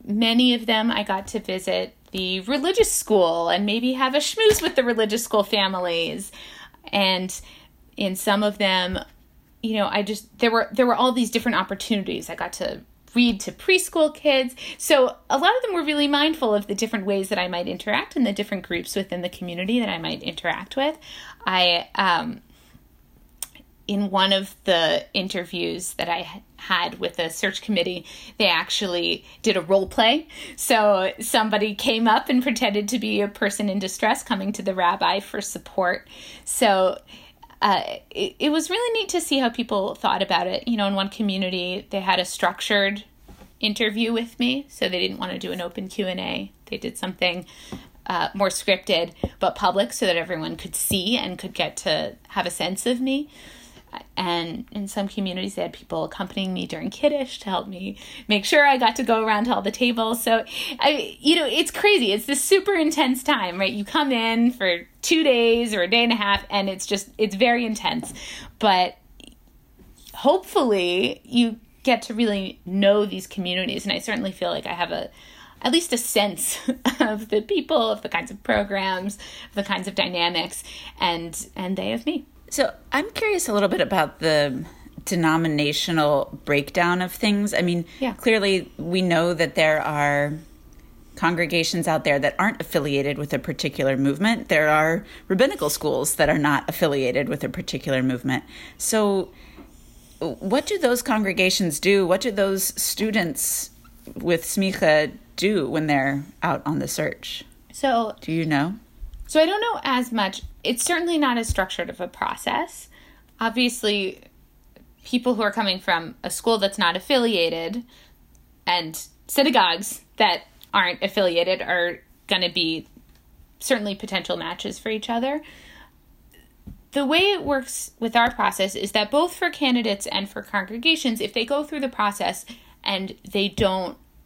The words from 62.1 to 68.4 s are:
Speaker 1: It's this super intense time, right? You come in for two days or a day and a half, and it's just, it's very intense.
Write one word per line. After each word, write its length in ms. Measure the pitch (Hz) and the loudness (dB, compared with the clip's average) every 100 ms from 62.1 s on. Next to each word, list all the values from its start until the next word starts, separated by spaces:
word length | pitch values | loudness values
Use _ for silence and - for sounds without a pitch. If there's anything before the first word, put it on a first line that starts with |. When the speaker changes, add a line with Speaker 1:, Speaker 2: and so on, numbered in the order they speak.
Speaker 1:
It's 140 | 208 262 | 0 0
this 180 | 277 | -2
super 300 | - 381 381 | 4 4 4
intense 480 | 370 311 320 262 254 | 2 2 2 2 2
time, 360 | - 269 185 180 | 2 0 0 -2
right? 140 | 190 | -2
You 140 | 208 202 | -2 -2
come 260 | 311 285 | 0 2
in 380 | 240 226 226 240 | 2 2 4 2
for 360 | 240 190 170 - _ | 2 0 0 -4 _
two 220 | - 320 | 0 4
days 500 | 294 240 233 233 233 | 4 4 6 4 2
or 80 | 208 | 0
a 60 | 175 | 2
day 160 | 233 | 4
and 80 | 233 | 4
a 40 | 233 | 2
half, 280 | 202 202 - | 2 0 0
and 180 | 202 196 | -2 -2
it's 160 | 190 - | -4 -4
just, 220 | 202 - - | -4 -4 -4
it's 180 | 214 | -2
very 300 | 190 247 240 | 2 2 4
intense. 480 | 226 214 - 240 - - - - | 0 -2 -2 -2 -6 -12 -14 -14